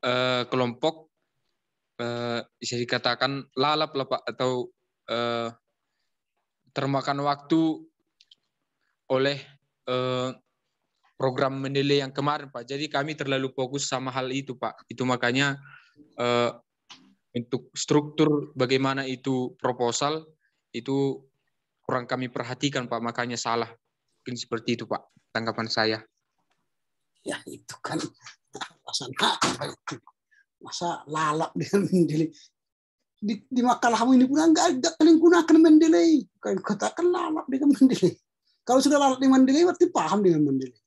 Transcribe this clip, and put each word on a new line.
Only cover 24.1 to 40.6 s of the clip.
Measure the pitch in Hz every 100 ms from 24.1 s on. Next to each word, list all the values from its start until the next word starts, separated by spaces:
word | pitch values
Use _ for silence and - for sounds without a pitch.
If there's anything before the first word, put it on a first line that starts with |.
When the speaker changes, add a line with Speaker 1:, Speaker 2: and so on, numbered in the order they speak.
| _
Speaker 1:
Mungkin | - 123
seperti | - 117 - 117
itu, | 107
Pak, | 104 - _ _
tanggapan | 113 113 113 110
saya. | - 110 110 - _ _ _ _ _ _ _ _ _ _ _
Speaker 2:
Ya, | - -
itu | - - - -
kan | - 160 - _ - - _ - - _
alasan | - - - 131
apa | - - - - 139
itu? | - - - _ _ _ _ _ _
Masa | - - 175 170 -
lalap | 151 156 156 160
dengan | - 156 202 185
mendelay? | 185 165 156 160 - - _ _ _ _ _ _ _
Di, | 208 220 _
di | 247
makalahmu | 247 233 247 226 240 262
ini | 262
pun | 294
nggak, | 330 320 349 262
nggak | 339 -
kalian | 311 320
gunakan | 330 339 320 320
mendelay. | 320 311 320 339 339 311 - _
Kalian | 214 196
katakan | - 202 - - 349
lalap | 349 339 311 -
dengan | 262 294 277
mendelay. | 262 - 175 - _ _ _ _ -
Kalau | 254
sudah | 277 294
lalap | 277 262
dengan | 269 262
mendelay, | 262 277
berarti | 349 339 349
paham | - 160 202
dengan | 190 160
mendelay. | 147 135